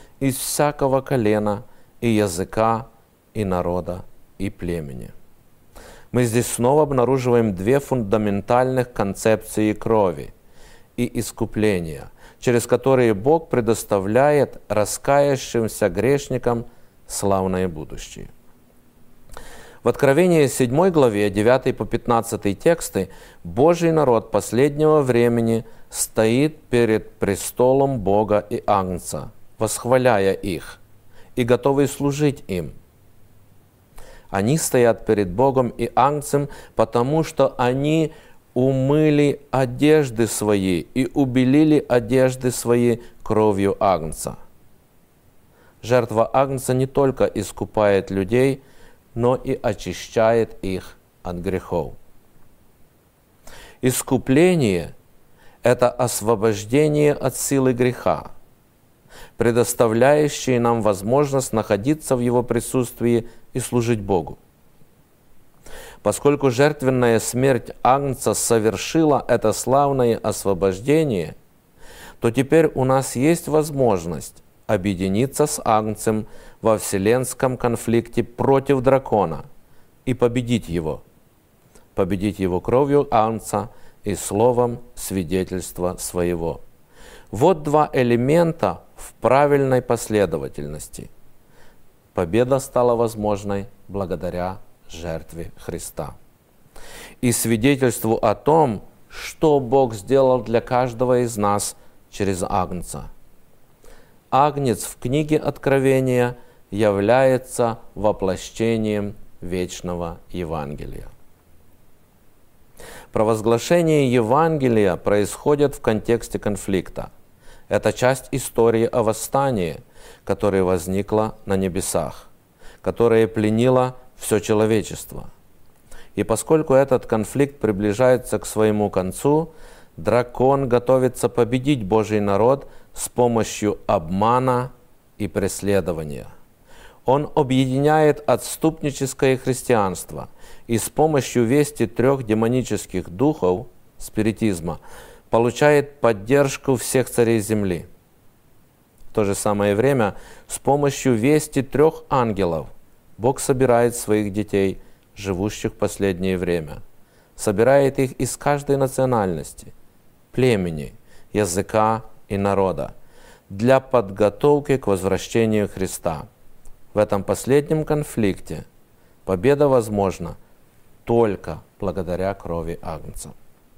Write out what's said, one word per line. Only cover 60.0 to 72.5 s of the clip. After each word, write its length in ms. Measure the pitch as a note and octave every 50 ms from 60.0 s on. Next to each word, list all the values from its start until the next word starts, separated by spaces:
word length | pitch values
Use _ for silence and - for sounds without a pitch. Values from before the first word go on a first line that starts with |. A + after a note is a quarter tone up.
| B2 C#3 D3 D3+ D3+ D3 - - - C3 B2+ A#2+
нам 220 | A#2+ A#2 A#2 A#2
возможность 720 | G2 G#2+ G2+ F#2 F#2+ A2 B2+ C#3+ D3 C#3 C3+ C3+ B2+ - -
находиться 640 | A2 G#2 - G#2+ G2 G#2+ C#3+ D3+ D3+ - - C3+
в 60 | B2
Его 200 | A#2+ B2 A#2+ B2
присутствии 880 | A#2+ - A#2 A#2+ - - - C3+ A#2+ - - - A#2 A#2+ A#2+ A2+ - - - - - - -
и 60 | C3
служить 420 | - - A#2+ B2 A2+ A#2+ A#2+ G#2
Богу. 380 | G2 G2 G2 E2+ D2 - - - _ _ _ _ _ _ _ _ - - _ _ _ _ _ _ _ _ - - - - _ _ - - - - - - - -
Поскольку 480 | - G#2 G2+ - - C#3+ D3 C#3 C#3 C3+
жертвенная 680 | A2+ B2 C#3+ D3+ D3 - C3 C3 C3 B2+ B2 A#2 A2+ G#2+
смерть 500 | - - - B2 C3 C3+ B2+ A2+ - - - - -
Агнца 500 | A#2+ C3 C#3+ C#3+ C#3 A#2+ - - A2+ G2+
совершила 880 | - - - A#2+ A2+ G#2 A2 G2 G2 - - - D#3+ D#3+ D3+ C#3 A2 -
это 260 | - B2 G#2+ - G#2+ G2
славное 640 | - - A#2+ C3 C#3+ C#3+ C#3+ C#3 C3 B2 A#2 A2
освобождение, 1200 | - - G#2 G2+ - - G2+ G2 D#2+ G2 G2 F#2 F#2+ A#2 C#3 D3 D#3+ D#3 C#3 G#2+ F2+ D#2 - - - _ _ _ _ _ _ _ _ - - - - - - - -
то 120 | - A#2
теперь 340 | A2+ C3+ B2+ -